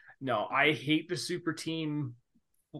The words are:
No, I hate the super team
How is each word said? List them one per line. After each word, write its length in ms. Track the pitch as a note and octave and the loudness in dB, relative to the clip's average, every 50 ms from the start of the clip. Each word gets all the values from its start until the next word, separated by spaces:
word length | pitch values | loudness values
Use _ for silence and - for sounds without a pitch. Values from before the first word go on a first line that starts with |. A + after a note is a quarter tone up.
| - - - - | -20 -20 -16 -8
No, 260 | C3+ C3 A#2+ G#2+ G2+ - | -2 0 0 0 0 2
I 220 | - C3+ C#3 D3+ D#3 | 4 4 6 6 4
hate 360 | A#2+ B2+ C#3 D#3 D#3+ E3 - | 2 2 2 2 2 0 -2
the 80 | F3+ | -6
super 360 | D3 - - F3+ E3+ - E3 D#3 | -6 -4 -4 -6 -4 -2 -4 -4
team 640 | - - D#3+ D#3+ D#3+ D#3+ D3+ D3+ D3 C#3+ B2 A#2+ - _ _ _ _ _ _ _ _ _ _ - D3 | -4 -4 -6 -4 -2 -2 -2 -2 -2 -4 -6 -8 -12 _ _ _ _ _ _ _ _ _ _ -16 -16